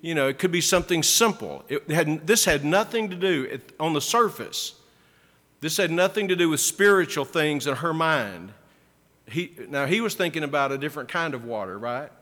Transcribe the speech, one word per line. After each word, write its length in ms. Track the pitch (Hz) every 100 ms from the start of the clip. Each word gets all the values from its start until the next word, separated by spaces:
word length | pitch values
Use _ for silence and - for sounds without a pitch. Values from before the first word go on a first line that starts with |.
you 120 | 165
know, 140 | 165 135
it 100 | 139
could 140 | 185
be 100 | 175
something 400 | 156 180 165 170
simple. 600 | 151 - 233 190 95 69 -
It 220 | - -
had, 380 | 151 151 156 156
this 180 | 220 -
had 180 | 147 143
nothing 440 | 185 220 233 214
to 60 | 180
do, 320 | 190 165 131
it, 240 | 131 - -
on 140 | 160
the 80 | 151
surface, 760 | - 233 220 - 110 - - - _ _ _ _ _ _ _ _
this 160 | 156 156
had 120 | 185
nothing 380 | 165 185 190 202
to 80 | 180
do 140 | 170
with 100 | 151
spiritual 680 | - - 202 196 170 - 135
things 400 | 170 151 147 143
in 120 | 127
her 160 | 165
mind. 580 | 160 160 151 107 90 92 104 _ _ _ _ _ _ -
He, 240 | 123 175 - 123
now, 200 | 143 143
he 120 | 202
was 140 | 226
thinking 300 | - 180 160
about 280 | 151 143 139
a 60 | 135
different 320 | 147 143 127
kind 240 | 175 165
of 100 | 131
water, 340 | 117 110 95 98
right? 340 | 120 123 147 -